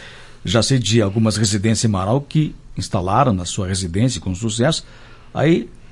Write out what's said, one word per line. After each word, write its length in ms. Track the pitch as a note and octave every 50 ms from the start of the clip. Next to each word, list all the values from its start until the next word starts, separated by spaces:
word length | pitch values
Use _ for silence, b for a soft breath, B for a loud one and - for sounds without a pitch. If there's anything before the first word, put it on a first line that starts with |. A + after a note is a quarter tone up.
| B B B B B B B B B
já 180 | - F#2 A2+
sei 180 | G#2 - C3+ C3
de 220 | A2+ G2 A2+ A#2+
algumas 360 | G2+ G2 G2 A#2 A2 A2 G2 G#2+
residências 480 | A2+ G2 G#2 G2+ G2 A2+ A2 - -
em 80 | A2+ G2+
Marau 260 | F#2 F#2+ G2+ B2 C#3+
que 340 | C#3 - - D#3 D3+ E3 - - - - - -
instalaram 540 | F#2 - - G2 F2+ F#2 G2+ B2 C#3+ B2
na 140 | G2 F2+ F2
sua 220 | - - G#2+ F#2+ F#2
residência 520 | G2 F#2 F#2+ E2+ E2+ G2 B2 C3 - D#2
com 160 | - G2 F#2
sucesso, 480 | F2 A#2 A2+ G#2+ A2 A#2+ D#3 E3 - b b b b b b b b b b b
aí 360 | A2+ C3 D#3 E3+ - - - - - - -